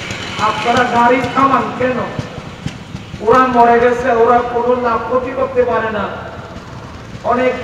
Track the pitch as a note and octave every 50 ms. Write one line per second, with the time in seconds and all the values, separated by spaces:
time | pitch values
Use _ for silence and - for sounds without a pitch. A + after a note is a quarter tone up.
0 | - - - - - - - - - G#3+ G#3+ G#3+ G#3+ A#3 A#3+ B3+ B3 - A#3 A#3+
1 | A#3+ A#3+ B3+ C4 - - - B3+ C#4+ C#4 C4+ A#3+ A3 G#3 - - B3+ B3+ B3+ A3+
2 | G3+ - - - - - - - - - - - - - - - - - - -
3 | - - - - G#3 G#3+ B3 B3+ C4 B3+ B3 A#3+ A#3 A#3 A#3 A#3 A#3+ B3 A#3+ -
4 | - C4 A#3 A3+ A3+ A#3+ A#3+ A#3+ A#3 - - A3+ A#3 B3 B3 A#3+ B3 A#3+ A#3 A3+
5 | A3+ A3+ B3 B3+ A#3+ C#4 C4+ C#4 C4 - - B3 B3 A#3+ A3+ A3 A3 A3 G#3 G3+
6 | G3 F#3 - - - - - - - - - - - - - - - - - -
7 | - - - - - A3 A#3+ B3 B3+ B3+ A#3+ -